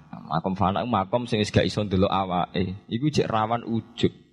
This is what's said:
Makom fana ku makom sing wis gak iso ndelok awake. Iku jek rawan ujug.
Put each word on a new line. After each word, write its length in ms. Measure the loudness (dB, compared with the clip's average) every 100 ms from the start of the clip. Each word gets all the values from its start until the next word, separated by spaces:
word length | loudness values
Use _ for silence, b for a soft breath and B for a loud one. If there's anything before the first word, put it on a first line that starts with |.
| -12 -16 -6
Makom 240 | -4 -2 2
fana 320 | 2 2 0
ku 20 |
makom 360 | 0 0 -2 0
sing 160 | 0
wis 80 | 2
gak 160 | 2 2
iso 160 | 0
ndelok 280 | 0 2 4
awake. 760 | 2 0 -2 -2 -2 -4 -6 -8
Iku 240 | -4 0
jek 160 | 0 0
rawan 400 | 0 0 -2 -2
ujug. 460 | -4 -6 0 -2 -2 _